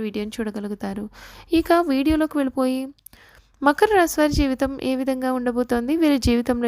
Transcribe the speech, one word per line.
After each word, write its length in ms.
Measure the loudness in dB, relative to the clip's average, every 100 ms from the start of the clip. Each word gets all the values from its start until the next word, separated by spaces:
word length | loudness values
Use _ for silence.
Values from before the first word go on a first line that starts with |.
| -6
వీడియోని 260 | -6 -8 -8
చూడగలుగుతారు. 680 | -8 -8 -8 -8 -8 -8 -12 -14 -20 -20 -2 0
ఇక 120 | 2 2 2
వీడియోలోకి 440 | 0 2 0 0 -2
వెళ్ళిపోయి 400 | -2 -2 -2 -2 -6 -14 -20 -20 -20 -20 _ _ 0
మకర 220 | 4 4 4
రాశి 200 | 2 2
వారి 120 | 2 2
జీవితం 300 | 0 0 -2 -2 -4
ఏ 20 | -2
విధంగా 300 | -2 -2 -2 -2
ఉండబోతోంది, 560 | -2 -2 0 -2 0 2
వీరి 160 | 2 2 2
జీవితంలో 380 | 2 0 0